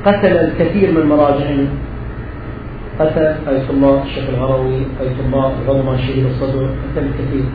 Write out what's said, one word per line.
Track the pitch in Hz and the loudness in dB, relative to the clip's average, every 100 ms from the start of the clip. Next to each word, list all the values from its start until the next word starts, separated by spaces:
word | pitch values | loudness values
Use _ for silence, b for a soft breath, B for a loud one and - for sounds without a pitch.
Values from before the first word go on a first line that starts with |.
قتل | 202 202 190 170 | 4 4 4 4
الكثير | 160 - 165 208 185 | 2 2 0 2 4
من | 160 151 | 4 4
مراجعنا، | 147 143 139 143 139 139 139 - - 117 - - - - - - - - - | 4 4 2 0 0 -2 -4 -8 -8 -10 -10 -10 -10 -12 -12 -12 -12 -10 -2
قتل | 156 160 156 151 147 | 0 2 0 0 -2
آية | 135 131 | -2 0
الله | 139 139 139 | 2 4 4
الشيخ | 139 - 131 | 0 -6 -4
الهروي، | 127 131 131 131 131 135 - | -2 0 0 0 -2 -4 -4
آية | 131 127 | -4 -2
الله | 127 135 135 131 | 0 0 0 0
العظمى | 135 139 131 | 0 2 2
الشهيد | 127 131 131 | 0 0 0
الصدر، | 131 127 135 135 | 0 0 -2 0
قتل | 131 - - 156 | -2 -4 -4 -4
الكثير | 139 - 135 139 127 | -2 -2 -2 -2 -2